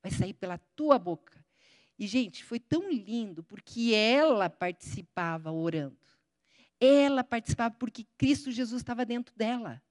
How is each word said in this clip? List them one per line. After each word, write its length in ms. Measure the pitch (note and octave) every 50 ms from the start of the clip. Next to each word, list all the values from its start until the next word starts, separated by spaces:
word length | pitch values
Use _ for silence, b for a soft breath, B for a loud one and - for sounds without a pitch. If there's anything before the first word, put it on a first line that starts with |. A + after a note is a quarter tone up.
Vai 100 | - G3
sair 220 | - - F#3 F#3+ -
pela 240 | _ - F3+ F3+
tua 400 | E3 _ _ _ - D4+ D4+ C#4
boca." 480 | B3 F3 F3+ E3 - _ - _ - _ b b b b b b b b b b -
E, 60 | G#3
gente, 380 | G3 G3+ C4 A#3+ F3+ - - -
foi 160 | - A#3+ A#3
tão 320 | _ _ D4+ E4 G4 G4
lindo, 520 | D#4+ A3+ G3 - A3+ A#3+ A3 G3+ E3+ D#3 E3
porque 480 | _ G#3 - _ - - A#3 A#3 A#3 A3
ela 560 | G#3+ G#3+ A3+ B3 C#4 D#4 D#4+ B3+ G#3 F#3+ E3+
participava 1000 | - _ F3+ F3+ F3+ _ - - - - F3 _ _ F3+ F3 E3+ E3 D#3+ D#3+ D#3+
orando. 460 | D#3+ D#3+ E3 E3+ D#3+ D#3+ C#3+ C3+ - _ _ _ _ _ _ _ _ _ b b b b b b b _
Ela 440 | B3 C4 C#4 C#4+ C#4+ C#4 C#4 C4+ C4+
participava 500 | _ A#3+ A#3 A3 - - - A#3 A#3 G#3+
porque 320 | _ B3+ A#3+ _ - G#3+ _ _
Cristo 340 | - C4+ C4 C#4+ C#4+ - C4
Jesus 300 | A#3+ A3+ B3+ A3 A#3+ B3
estava 220 | - - A#3+ A3+ B3+
dentro 320 | A3 A#3+ A#3+ A#3+ - _
dela. 460 | - A3+ A3 B3 B3 A3+ D#3+ A2+ C3 _ _